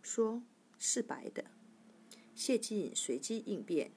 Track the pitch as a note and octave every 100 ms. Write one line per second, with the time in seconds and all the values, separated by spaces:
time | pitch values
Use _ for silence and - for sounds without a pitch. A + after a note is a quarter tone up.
0 | - - A3 A#3 A#3+ - - - - B3+
1 | A#3+ C3 - - - - - - - -
2 | - - - - - B3 A3+ G#3+ D3+ -
3 | - C3 - A3 - F3+ G#2 D#3+ -